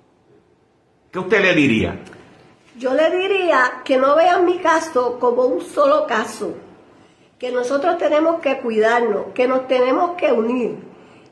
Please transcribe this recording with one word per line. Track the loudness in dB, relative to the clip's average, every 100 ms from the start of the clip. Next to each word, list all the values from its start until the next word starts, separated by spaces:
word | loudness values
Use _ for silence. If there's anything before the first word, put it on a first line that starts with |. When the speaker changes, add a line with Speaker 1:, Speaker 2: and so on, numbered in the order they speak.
| _ _ _ _ _ _ _ _ _ _ _
Speaker 1:
¿Qué | -8
usted | 0 2
le | 2
diría? | 2 2 0 -2 -6 -16 -20 -20 -20 -20 _ _ -8
Speaker 2:
Yo | -2
le | 0 0
diría | 0 -2 0 0 2 0 -4
que | -2 2
no | 4 4
vean | 4 4 2
mi | 0
caso | 0 0 0 -2 -2 0
como | 0 2
un | 0 -2
solo | -4 0 2 2 0
caso, | -4 -4 -8 -10 -10 -18 -20 -20 -20 _ _ _ -12
que | -6
nosotros | -4 -2 0 0 0
tenemos | 2 2 2 0
que | -2 -2
cuidarnos, | -2 2 2 2 0 -2 -4
que | -2 0
nos | 0 0
tenemos | 2 2 2 0 0
que | 0
unir, | 0 0 -2 -4 -6 -14 -20 -20 -20 -20